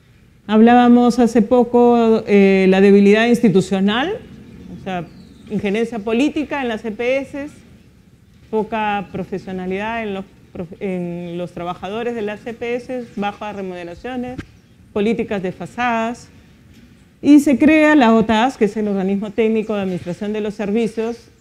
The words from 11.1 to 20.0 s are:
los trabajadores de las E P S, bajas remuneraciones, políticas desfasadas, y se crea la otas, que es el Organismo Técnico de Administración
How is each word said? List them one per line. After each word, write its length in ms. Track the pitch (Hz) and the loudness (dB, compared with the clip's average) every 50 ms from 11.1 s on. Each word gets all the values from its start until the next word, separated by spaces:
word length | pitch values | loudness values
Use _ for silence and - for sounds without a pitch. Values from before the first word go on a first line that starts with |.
| 170 175 175 175 170 | -8 -10 -10 -10 -10
los 140 | 175 175 175 | -10 -10 -10
trabajadores 600 | - 185 175 175 175 - 202 185 208 226 240 240 240 | -10 -10 -10 -10 -10 -10 -10 -10 -8 -6 -6 -6 -6
de 80 | 233 | -6
las 240 | 202 208 214 208 - | -8 -8 -8 -10 -12
E 80 | 247 226 | -14 -12
P 220 | - 247 233 240 | -10 -8 -6 -6
S, 300 | 247 240 - 254 254 240 226 - | -8 -8 -8 -10 -10 -10 -10 -10
bajas 400 | 208 202 202 202 - 220 208 196 | -8 -8 -8 -8 -8 -12 -12 -10
remuneraciones, 840 | 196 190 185 180 180 175 170 175 - - 240 254 254 247 247 254 262 - - - - _ _ _ _ - _ - | -10 -10 -10 -10 -12 -12 -14 -16 -14 -12 -10 -8 -8 -10 -10 -10 -14 -16 -18 -20 -20 _ _ _ _ -18 _ -4
políticas 480 | 208 202 226 233 233 220 220 220 196 | -2 0 0 0 -2 -4 -4 -6 -6
desfasadas, 880 | 175 180 175 - 180 - - 240 240 247 233 226 226 226 240 - - - - - _ _ _ _ _ - - - - - - _ _ _ _ - - | -6 -6 -8 -10 -14 -12 -6 -4 -4 -2 -2 -2 -4 -6 -8 -10 -16 -20 -20 -20 _ _ _ _ _ -20 -20 -20 -20 -20 -20 _ _ _ _ -2 4
y 160 | 269 294 294 | 6 6 6
se 180 | 285 311 277 | 6 4 2
crea 380 | - - - 311 311 302 302 302 | 4 4 4 4 6 4 4 4
la 180 | 302 240 226 226 | 4 6 6 4
otas, 420 | 226 214 220 220 214 233 269 262 | 4 2 2 2 0 0 0 0
que 100 | - 220 | 0 -2
es 120 | 202 202 | -2 -2
el 100 | 226 214 | -2 -4
Organismo 440 | 208 202 196 185 190 196 196 214 208 | -2 -2 -2 -2 -2 -2 -4 -4 -6
Técnico 420 | 208 - 226 220 220 220 208 214 214 | -2 -2 0 0 0 -2 -2 -4 -4
de 80 | 202 | -4
Administración 500 | 196 190 180 170 | -4 -4 -6 -6